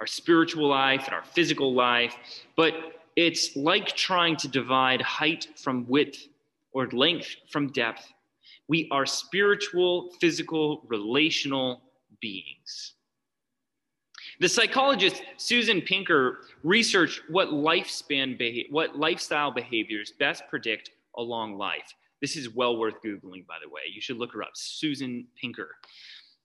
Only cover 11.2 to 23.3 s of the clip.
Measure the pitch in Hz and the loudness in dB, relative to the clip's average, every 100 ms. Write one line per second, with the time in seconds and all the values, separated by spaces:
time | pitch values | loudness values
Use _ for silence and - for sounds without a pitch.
11.2 | 156 - 143 135 127 123 _ _ _ - | 2 0 -2 -2 -2 -6 _ _ _ -12
12.2 | 110 95 71 64 - - - _ _ _ | -10 -10 -14 -20 -16 -14 -16 _ _ _
13.2 | _ _ _ _ _ _ _ _ _ - | _ _ _ _ _ _ _ _ _ -20
14.2 | - - 175 240 220 262 277 214 185 - | -14 0 2 4 2 4 4 4 2 0
15.2 | - - - 240 220 190 - 190 180 151 | -12 -8 0 2 2 0 0 -2 2 4
16.2 | 127 - - - 156 226 214 196 151 - | 2 -2 -16 -6 2 2 4 4 2 0
17.2 | - 180 165 147 156 175 185 - - 139 | -2 0 0 2 2 2 -2 -8 -4 -2
18.2 | 131 117 117 120 - 147 - 139 160 170 | -2 -2 -4 -4 -4 -2 -2 -2 -2 -2
19.2 | - 151 143 123 113 117 104 104 107 - | -2 -2 -2 -4 -4 -4 -4 -6 -8 -2
20.2 | 143 165 - 139 113 107 - _ _ - | -2 -2 -8 -8 -6 -6 -8 _ _ -10
21.2 | 117 113 110 98 95 76 - - _ - | -6 -6 -6 -6 -6 -6 -10 -20 _ -10
22.2 | 143 160 120 117 123 113 110 - 110 95 | -8 -6 -8 -2 0 0 -2 -4 -10 -10
23.2 | 92 | -12